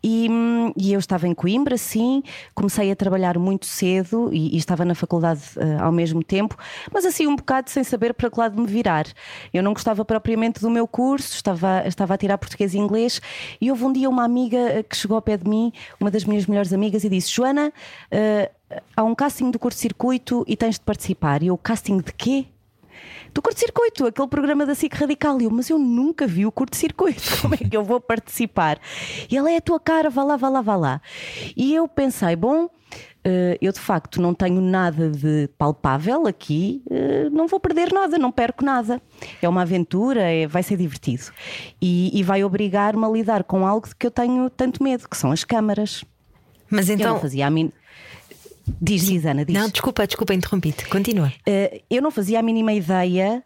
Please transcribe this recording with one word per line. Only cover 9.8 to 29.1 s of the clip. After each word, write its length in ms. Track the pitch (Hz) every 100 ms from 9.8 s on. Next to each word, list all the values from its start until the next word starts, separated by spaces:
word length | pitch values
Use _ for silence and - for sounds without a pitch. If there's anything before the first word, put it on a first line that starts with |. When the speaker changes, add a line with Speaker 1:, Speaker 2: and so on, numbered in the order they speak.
| - 214
Speaker 1:
propriamente 560 | 220 220 214 226 226 226
do 100 | 226
meu 160 | 233 233
curso, 480 | - 254 277 -
estava, 480 | - - 175 190 185 -
estava 280 | 175 190
a 20 | 190
tirar 220 | 202 196
português 340 | - - 202
e 60 | 190
inglês 420 | 208 214 233 - - - - -
e 80 | 233
houve 140 | 262
um 80 | 262
dia 160 | 262 262
uma 160 | 254
amiga, 340 | 240 247 247 247
eh, 240 | 240 220
que 120 | 214 -
chegou 200 | 202 220
ao 60 |
pé 140 | 220 208
de 120 | 175
mim, 240 | 214 233 - - -
uma 100 | 202
das 140 | 202
minhas 220 | 190 208 196
melhores 260 | 202 196
amigas, 300 | 190 214 208
e 60 | 202
disse: 240 | 185 180
Joana, 400 | - 254 285 294 - - - -
eh, 380 | - 214 208 202 _ _ - _ -
"Há 60 |
um 100 | 220
casting 360 | 233 285 - 254
do 80 | 233
curto-circuito 840 | 240 - 226 - 247 254 - 240 -
e 100 | 208
tens 180 | 226 214
de 40 |
participar." 580 | - 208 - 185 156 143
E 60 | 170
eu, 80 | 180
"Casting 400 | - 226 - 196
de 140 | -
quê?" 340 | - 233 269 262 _ _ _ _ - - - -
"Do 100 | -
curto-circuito, 640 | 453 453 466 - 466 - 247
aquele 220 | 220 277
programa 360 | 294 269 285
da 100 | 285
sic 200 | 285 311
Radical." 460 | - 285 294 302 269
E 40 |
eu, 60 | 226
"Mas 180 | 226 254
eu 80 | 320
nunca 480 | 262 240 277 339 262
vi 200 | 170 208
o 60 |
curto-circuito, 720 | - 262 - 320 - 370 -
<laughs> 200 | - -
como 120 | -
é 40 | 302
que 180 | 202 214
eu 80 |
vou 160 | 202 240
participar?" 800 | - 226 - - 233 - 160 151 - - -